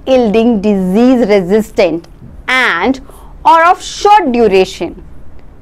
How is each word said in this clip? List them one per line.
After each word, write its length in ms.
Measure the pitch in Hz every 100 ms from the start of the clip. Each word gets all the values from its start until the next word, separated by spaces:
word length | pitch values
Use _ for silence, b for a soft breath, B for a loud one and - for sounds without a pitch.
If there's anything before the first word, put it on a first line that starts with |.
| -
yielding, 560 | 254 226 220 240 214
disease 640 | 214 196 185 202 247 247 185
resistant 800 | 208 175 214 214 - 202 339 - - - - -
and 500 | 254 226 170 220 269 B B B B
are 260 | - 320 339
of 120 | 370
short 500 | - - 403 415 302
duration. 760 | 240 220 190 185 - 175 - - - - - - -